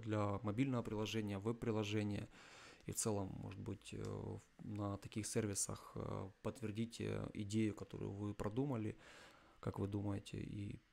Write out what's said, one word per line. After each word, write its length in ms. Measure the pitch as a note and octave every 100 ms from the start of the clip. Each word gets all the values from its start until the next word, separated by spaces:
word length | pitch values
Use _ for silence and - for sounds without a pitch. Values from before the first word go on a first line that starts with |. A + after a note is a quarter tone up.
для 380 | A2 G#2+ G#2 G2
мобильного 400 | A2 G#2 C#3 B2
приложения, 540 | A2 G#2+ G#2+ A2 G#2 G2
веб-приложения, 920 | G#2+ A#2 A#2 A2 G#2 G#2+ G#2 G2+ - - - - - - -
и 60 |
в 40 | G2+
целом, 340 | A2+ G2+ F#2+ -
может 200 | G2+ G2
быть, 340 | G2+ G2+ -
э, 460 | G#2 G#2 G2+ G2+ G2+ - -
на 380 | - G#2 G2+ G2+
таких 280 | - - G#2
сервисах, 640 | A2+ G#2+ G2 - G2+ - G#2+
э, 340 | - G2+ G2 -
подтвердите 840 | - - A2 G#2 A#2 - G#2 G#2 G#2
идею, 400 | - G2+ A2 A2 -
которую 360 | - - G#2
вы 220 | G2+ G#2
продумали, 640 | G#2 G#2 A2 C#3 A#2+ G#2+ - - - - - - -
как 200 | - -
вы 80 | G2
думаете, 500 | G2+ G2+ G2+ - G#2
и 420 | - G#2 G2+ - -